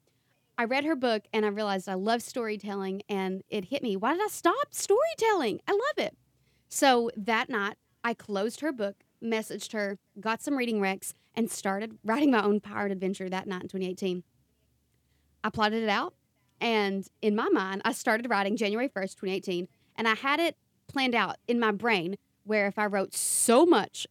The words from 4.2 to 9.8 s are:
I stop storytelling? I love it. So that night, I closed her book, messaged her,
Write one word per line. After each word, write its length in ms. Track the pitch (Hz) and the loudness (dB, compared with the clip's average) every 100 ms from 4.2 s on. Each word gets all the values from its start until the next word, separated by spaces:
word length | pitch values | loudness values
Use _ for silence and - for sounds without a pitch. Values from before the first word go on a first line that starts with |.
I 60 | 427 | -2
stop 400 | - 339 466 587 | 0 0 0 -2
storytelling? 880 | - - 427 659 622 440 392 233 - - | -4 2 2 2 2 2 2 0 -2 0
I 60 | |
love 340 | 403 539 587 214 | 0 0 -2 -4
it. 100 | - _ _ _ _ - | -6 _ _ _ _ -8
So 420 | - 277 247 233 - | 2 4 4 2 -4
that 340 | 202 220 254 | -2 0 0
night, 280 | 226 202 - _ _ | -2 -4 -6 _ _
I 100 | 233 | -6
closed 460 | 226 - 196 220 - | -4 -4 -2 -2 -2
her 140 | 302 | -4
book, 240 | 254 202 196 _ - | -2 -4 -6 _ -10
messaged 480 | 226 220 214 202 - | -4 -2 -4 -10 -6
her, 260 | 220 | -4